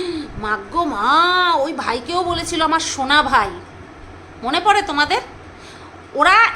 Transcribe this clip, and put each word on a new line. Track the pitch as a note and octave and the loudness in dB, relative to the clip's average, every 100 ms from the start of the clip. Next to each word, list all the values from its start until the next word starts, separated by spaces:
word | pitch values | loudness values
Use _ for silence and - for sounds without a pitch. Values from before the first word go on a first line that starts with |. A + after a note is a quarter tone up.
| F4+ E4 C4 - | -6 -6 -8 -8
মাগ্গো | G#3+ G#3 G3+ D#4+ | -4 -6 -4 -4
মা, | E4+ G#3+ A3+ D4+ F4 F4+ F4+ | -2 -2 2 4 4 2 2
ওই | E4 C#4 | 2 0
ভাইকেও | C#4 - A#3+ B3 F4 | -4 -4 -4 -2 -2
বলেছিল, | F4 E4+ E4 E4+ | -2 -2 -4 -2
"আমার | D#4+ E4 | 0 0
সোনা | E4 - C4 D4 | -2 -4 0 2
ভাই।" | C#4+ B3 G3 F3 - - - - - - - - | 4 2 0 -6 -16 -20 -20 -20 -20 -20 -20 -10
মনে | A#3 D#4+ | -4 0
পড়ে | F4+ G#4 | 2 2
তোমাদের? | G4 D4 D4 F#4+ - - - - - - - - - | 2 0 0 0 -4 -16 -20 -20 -20 -20 -20 -20 -8
ওরা | - D#4 G4+ A4+ | 2 4 6 4